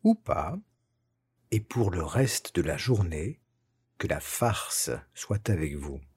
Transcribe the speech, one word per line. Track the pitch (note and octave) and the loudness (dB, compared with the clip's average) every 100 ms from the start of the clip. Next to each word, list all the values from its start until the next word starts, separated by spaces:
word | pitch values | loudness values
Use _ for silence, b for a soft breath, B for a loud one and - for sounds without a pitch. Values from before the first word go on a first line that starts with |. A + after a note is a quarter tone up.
Ou | G#3+ | 4
pas. | A3 - - D#2 E3+ - _ _ _ _ _ _ _ _ | 2 2 0 0 -6 -12 _ _ _ _ _ _ _ _
Et | A2 | -2
pour | - B2 G#2+ | -2 0 2
le | F2 | 0
reste | D#2 A#2 C3+ - - | -2 2 2 0 -4
de | - | -2
la | D#2+ D2 | 0 0
journée, | B2 A2+ F#2 D#2+ F2 D#3+ _ _ _ _ _ _ | 2 2 2 0 -4 -6 _ _ _ _ _ _
que | G2 | -4
la | D#2 | -2
farce | - - A#2+ G#2+ - - - A#1+ - | -4 0 2 2 -2 -4 -2 -4 -8
soit | - - G#2+ - | -18 -4 -4 0
avec | F#2+ D#2 | 0 0
vous. | C#2+ C#2 C#2 C#2 | -4 -8 -10 -14